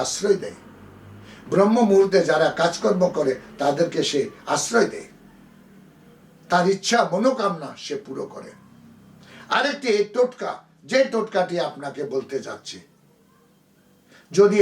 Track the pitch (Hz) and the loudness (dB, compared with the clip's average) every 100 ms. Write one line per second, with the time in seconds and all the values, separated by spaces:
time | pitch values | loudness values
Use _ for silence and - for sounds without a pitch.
0 | 131 - 196 170 107 - - - - - | -2 -4 0 0 -2 -14 -20 -20 -20 -20
1 | - - - - - 165 208 233 220 196 | -20 -20 -20 -20 -4 2 4 4 4 6
2 | 190 185 151 156 156 - 170 - 220 185 | 6 4 2 2 2 2 -2 0 0 2
3 | 180 156 139 127 - - 139 143 165 175 | 0 0 -2 -2 -8 -4 -2 0 -2 0
4 | - 143 117 - - 147 - 226 196 - | -2 -2 -4 -6 -6 -4 0 0 0 -2
5 | - - - - - - - - - _ | -16 -20 -20 -20 -20 -20 -20 -20 -20 _
6 | - - - - - 175 175 196 - 233 | -20 -20 -20 -20 -2 0 2 0 0 0
7 | 185 180 254 226 202 165 135 123 - 139 | 2 2 0 0 -2 -4 -12 -14 -10 -10
8 | - 135 - - - - - - - - | -10 -12 -12 -14 -20 -20 -20 -20 -20 -20
9 | - - - - - - 277 262 254 208 | -20 -20 -20 -20 -4 -2 -2 -4 -2 0
10 | 202 247 247 - 196 - - _ 139 262 | 0 0 0 0 -10 -10 -14 _ -2 2
11 | 262 226 202 196 165 170 151 139 139 139 | 2 0 -2 -2 -2 -2 -6 -6 -12 -8
12 | 143 131 117 135 113 104 - 95 82 _ | -6 -6 -6 -8 -8 -14 -16 -20 -20 _
13 | _ _ _ _ _ _ _ _ _ _ | _ _ _ _ _ _ _ _ _ _
14 | _ - _ 180 202 202 | _ -20 _ 4 4 6